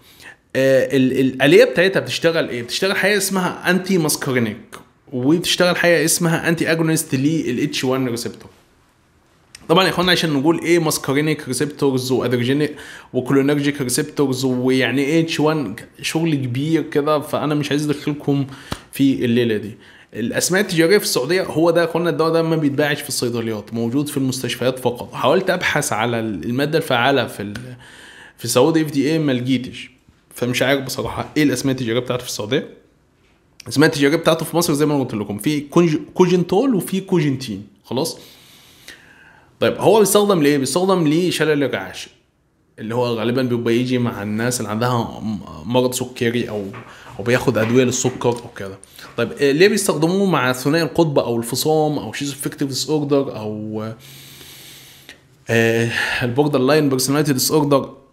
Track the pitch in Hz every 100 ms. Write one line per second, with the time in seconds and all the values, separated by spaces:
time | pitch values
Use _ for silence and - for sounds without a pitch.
0 | _ - - - _ 127 135 131 - 139
1 | 131 - 131 127 139 190 254 - 185 180
2 | 123 - 165 165 160 120 117 - 190 196
3 | 190 208 196 196 180 - - 185 185 185
4 | 151 - 143 127 113 98 - - - _
5 | - 127 127 175 180 - 180 170 175 165
6 | 160 - 170 160 160 165 - 165 160 160
7 | - 131 143 160 - 120 147 - 131 131
8 | 127 113 107 - - - _ _ _ _
9 | _ _ _ _ _ - - 170 185 170
10 | 180 175 170 143 147 165 156 175 156 143
11 | - 139 156 147 - 127 147 - 143 131
12 | 123 120 120 120 120 143 143 - - -
13 | - 127 127 139 135 147 143 143 123 135
14 | 147 - 139 127 131 123 127 131 117 131
15 | 139 165 160 - 151 156 110 - - -
16 | - 160 165 147 127 120 151 160 147 151
17 | 147 151 147 113 139 147 147 147 151 147
18 | - 147 - 143 135 - - - - -
19 | 139 123 120 117 117 107 104 117 - -
20 | - 107 110 - - 185 202 165 165 208
21 | - 143 131 185 170 151 170 170 170 165
22 | 170 147 160 165 165 160 147 131 147 143
23 | - - 123 117 113 107 101 113 117 139
24 | 147 139 131 123 120 - 123 127 123 -
25 | - - 123 180 185 180 - 151 - 107
26 | 120 117 113 92 87 123 147 156 - 123
27 | 127 139 110 - 104 104 127 123 - -
28 | - - - - 120 123 143 160 151 135
29 | 135 160 147 123 127 127 120 - - _
30 | _ _ _ - 120 123 131 139 131 -
31 | 113 120 113 151 151 123 139 127 117 120
32 | 123 123 - - 107 135 - - _ _
33 | _ _ _ _ _ - - 131 156 143
34 | 139 160 160 160 160 165 170 143 147 143
35 | 127 110 104 104 151 151 147 175 175 156
36 | - - 180 180 170 185 277 202 - 190
37 | 190 180 147 131 - 98 104 _ - 117
38 | 160 - - - - - - - - -
39 | - - - - _ - 110 - 135 214
40 | 202 208 202 185 143 147 127 180 185 185
41 | 151 156 180 - 156 147 139 101 95 -
42 | - _ _ _ _ _ _ - 110 117
43 | 120 113 113 131 127 120 117 117 127 127
44 | 117 98 104 107 120 123 104 107 123 123
45 | 104 60 98 104 - 80 85 123 123 -
46 | 127 - 117 120 110 107 98 117 - -
47 | - - 107 123 - 110 110 123 123 113
48 | 127 - 123 117 - - 98 95 - -
49 | - - 117 117 143 143 202 214 - 151
50 | 165 190 196 151 123 127 143 165 156 -
51 | 165 139 117 117 117 131 156 156 151 139
52 | 107 - 143 131 151 - 139 127 - 156
53 | 143 143 131 107 107 107 110 107 110 113
54 | - - - - - - - - - -
55 | - - _ _ - 117 113 113 117 -
56 | - - 123 120 147 139 127 156 147 131
57 | 143 143 147 127 - 156 143 139 117 -
58 | _